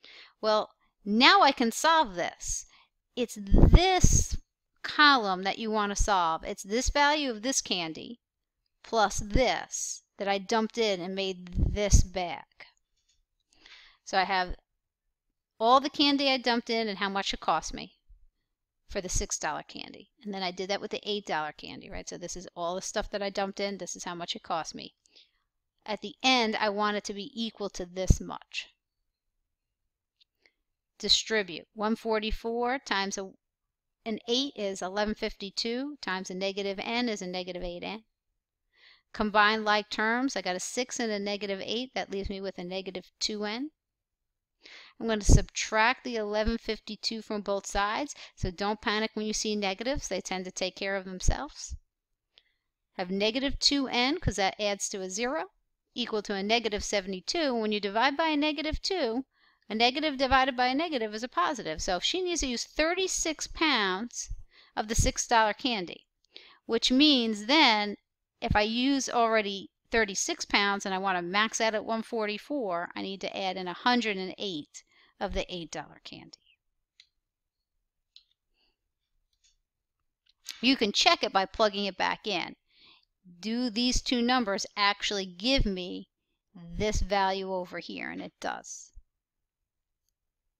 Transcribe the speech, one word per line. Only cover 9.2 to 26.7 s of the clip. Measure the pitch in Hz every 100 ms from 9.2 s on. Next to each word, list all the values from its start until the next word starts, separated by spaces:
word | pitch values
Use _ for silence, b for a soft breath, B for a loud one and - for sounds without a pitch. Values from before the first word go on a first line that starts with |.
| 208 262 240 160 - - - - _ -
that | 196
I | 196
dumped | 190 226 220 240
in | 220 185
and | 175 190
made | 190 185 180 180 -
this | 202 208 -
bag. | 190 185 175 - - - - _ _ _ _ _ _ _ _ _ B B B B -
So | 196
I | 185
have | 190 180 - _ _ _ _ _ _ _ _ _ -
all | 220 262
the | 285
candy | - 285 277 277
I | 262
dumped | 240 233 -
in | 226 220
and | 185
how | 202
much | 196 190
it | -
cost | - 160 -
me | - 175 _ _ - - _ _ _ _ _ -
for | -
the | 180
six | - 202 -
dollar | 160 147
candy. | - - - - - _
And | 214
then | 190
I | 185
did | 180 185
that | 202
with | 214
the | -
eight | 208 208 202
dollar | 160 151
candy, | - 80 - -
right? | 185 -
So | 170
this | 170 180
is | 180 -
all | 170 185
the |
stuff | - 220 196
that | 202
I | 202
dumped | 196 196 196
in. | 202 196
This | 175 -
is | 180
how | 175
much | 170 220
it |
cost | - 170 151
me. | 156 - _ _ b b b b _ _ _ -
At | 208
the | 208 -
end, | 262 254 220 220
I |
want | 214